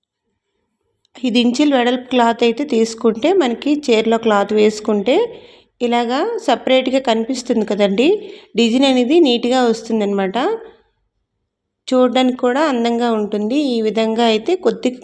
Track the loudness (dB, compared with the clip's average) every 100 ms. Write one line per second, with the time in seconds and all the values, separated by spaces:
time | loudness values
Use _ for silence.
0 | _ _ _ _ _ _ _ _ _ _
1 | _ -8 -2 0 2 2 2 2 0 -2
2 | -2 2 2 2 0 0 -2 0 -2 -2
3 | -2 0 0 2 0 -2 -2 -2 2 2
4 | 2 0 2 0 2 2 2 0 -2 -2
5 | 0 0 0 -6 -20 -20 _ _ -2 -2
6 | -2 -2 -4 -4 -2 -2 0 0 2 0
7 | 0 -2 -2 -6 -2 -2 -2 0 0 2
8 | 2 0 -4 -18 -8 0 0 2 2 2
9 | 2 4 4 2 0 2 2 0 -4 -2
10 | -2 -2 -2 -2 -4 -4 -10 -20 _ _
11 | _ _ _ _ _ _ _ _ -2 2
12 | 2 2 0 0 -2 0 0 0 -2 0
13 | 0 -2 -2 -4 -2 -2 -2 -2 -2 -2
14 | -2 0 0 0 0 -2 -2 -2 -4 -6